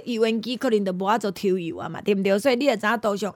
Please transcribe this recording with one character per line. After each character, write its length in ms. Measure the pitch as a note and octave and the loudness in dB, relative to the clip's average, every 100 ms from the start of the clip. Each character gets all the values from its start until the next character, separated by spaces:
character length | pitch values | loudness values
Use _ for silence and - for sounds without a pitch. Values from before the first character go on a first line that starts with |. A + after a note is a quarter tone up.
| - | 0
油 180 | A#3 A3+ | 0 2
烟 120 | A3+ | 0
机 160 | A3+ B3 | -4 -4
可 140 | C4 | 0
能 160 | G#3+ G3 | 2 0
就 80 | |
无 140 | F3+ F#3+ | -2 0
法 100 | A3+ | 0
做 140 | G#3+ | -2
抽 260 | F#3 G3+ F#3 | -2 0 0
油 200 | E3 E3+ | -2 -8
啊 100 | E3+ | -10
嘛， 100 | E3 | -4
对 120 | - | 0
不 80 | G3+ | 2
对？ 160 | G3 G3 | 4 2
所 140 | C4+ | 4
以 40 | A#3+ | 2
你 140 | C#4 | 2
会 80 | A#3+ | 2
知 80 | G#3+ | 2
影， 140 | A3+ | 0
杜 180 | A3 G3+ | -2 -2
尚 160 | G3 | -4